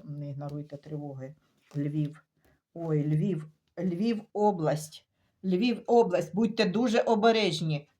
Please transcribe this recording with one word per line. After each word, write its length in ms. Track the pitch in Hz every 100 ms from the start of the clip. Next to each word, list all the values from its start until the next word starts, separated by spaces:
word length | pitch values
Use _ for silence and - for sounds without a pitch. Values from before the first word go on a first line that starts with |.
не 260 | - 147 143
ігноруйте 480 | 139 143 147 147 143
тривоги. 580 | - 151 147 135 131 151 _ _ _ 143
Львів. 500 | 147 151 147 - _ _ _ _ _
Ой, 340 | 170 165 151 151
Львів. 420 | 156 196 160 - _ _ -
Львів 420 | 185 170 226 220 -
область! 720 | 208 208 180 151 151 - - _ _ _ _
Львів 400 | 190 180 240 226 -
область. 480 | 233 185 175 160 185
Будьте 300 | 226 - 196
дуже 360 | 196 240 220
обережні. 840 | - 220 226 220 196 156 160 143 -